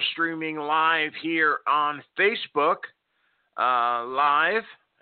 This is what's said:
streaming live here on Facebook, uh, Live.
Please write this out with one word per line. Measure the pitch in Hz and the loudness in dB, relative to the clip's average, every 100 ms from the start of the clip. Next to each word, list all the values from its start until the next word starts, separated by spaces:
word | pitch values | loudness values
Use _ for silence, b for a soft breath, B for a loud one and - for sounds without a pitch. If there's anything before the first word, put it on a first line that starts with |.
| 135 | -4
streaming | - 165 165 160 156 | -2 -4 -4 -6 -6
live | 147 160 160 165 151 - | -2 0 2 2 -2 -6
here | 160 165 156 143 - | -4 0 2 0 0
on | 147 147 143 - - | 0 0 -4 -8 0
Facebook, | 196 233 - 147 151 196 - _ _ _ _ _ _ - | 0 0 -4 0 0 0 -6 _ _ _ _ _ _ -4
uh, | 123 123 120 120 120 | 0 2 2 0 -4
Live. | 131 147 147 165 220 220 - _ _ | 0 2 4 2 0 -4 -14 _ _